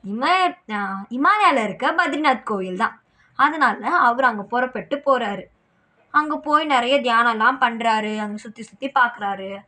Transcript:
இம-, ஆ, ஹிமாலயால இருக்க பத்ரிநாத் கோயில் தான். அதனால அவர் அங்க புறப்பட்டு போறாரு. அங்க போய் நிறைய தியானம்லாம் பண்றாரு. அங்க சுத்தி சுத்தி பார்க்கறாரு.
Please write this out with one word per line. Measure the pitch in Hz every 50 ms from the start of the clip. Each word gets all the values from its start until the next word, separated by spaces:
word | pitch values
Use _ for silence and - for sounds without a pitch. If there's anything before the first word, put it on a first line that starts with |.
| -
இம-, | 190 202 226 269 311 359 381 370 349 - _ _ -
ஆ, | 214 208 202 190 190 196 196 _
ஹிமாலயால | 233 254 285 370 415 427 415 359 285 254 220
இருக்க | 202 185 - 254 294
பத்ரிநாத் | 320 339 349 285 277 285 311 294 262 -
கோயில் | - - 214 196 185 185 180
தான். | 185 226 - - _ _ _ _ _ _ _ _
அதனால | - 262 302 311 320 277 240 208 208 208 247
அவர் | 339 359 294 240 240 247 269
அங்க | 247 226 208
புறப்பட்டு | 196 196 233 247 254 247 - 220 175 - 277 277 277
போறாரு. | 277 269 247 233 208 202 185 180 _ _ _ _ _ _ _ _ _ _ _ _ _
அங்க | - - 302 302 302 277
போய் | - 294 294 302 320
நிறைய | 302 277 247 240 247 277 277
தியானம்லாம் | 240 247 233 226 240 240 226 220 220 247 277 269
பண்றாரு. | 254 233 233 226 226 233 220 214 214 214 214 214
அங்க | 208 208 208
சுத்தி | 214 - 233 214 -
சுத்தி | 226 - - _ 269 269
பார்க்கறாரு. | - 269 247 240 240 - 208 196 196 190 190 190 196 202 -